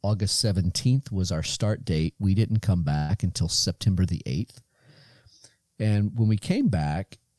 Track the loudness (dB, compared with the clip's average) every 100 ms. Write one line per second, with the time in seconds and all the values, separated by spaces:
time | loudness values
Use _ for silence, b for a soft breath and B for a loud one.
0 | 0 0 0 0 0 2 0 0 2 0
1 | 0 -4 -2 -2 -4 -2 -2 -2 -2 0
2 | 0 _ 2 2 2 2 2 2 2 0
3 | 0 0 -2 -2 -2 0 -2 0 0 2
4 | 0 -2 -4 -6 -6 -12 _ B B B
5 | B B B B B B _ -4 0 2
6 | 0 0 2 2 0 0 2 0 -2 -4
7 | -6 -16 _